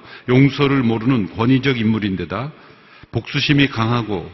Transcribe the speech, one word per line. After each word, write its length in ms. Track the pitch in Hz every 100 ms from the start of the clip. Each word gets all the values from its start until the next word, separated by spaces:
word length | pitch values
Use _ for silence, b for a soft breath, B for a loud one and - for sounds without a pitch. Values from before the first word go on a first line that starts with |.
| B B -
용서를 540 | 127 139 135 143 139
모르는 500 | 117 113 113 131 90
권위적 440 | - 117 131 131 123
인물인데다 720 | 110 110 101 92 85 95 143 - B B B B B
복수심이 560 | 117 - 147 - 143 139
강하고 640 | 113 110 120 107 98 82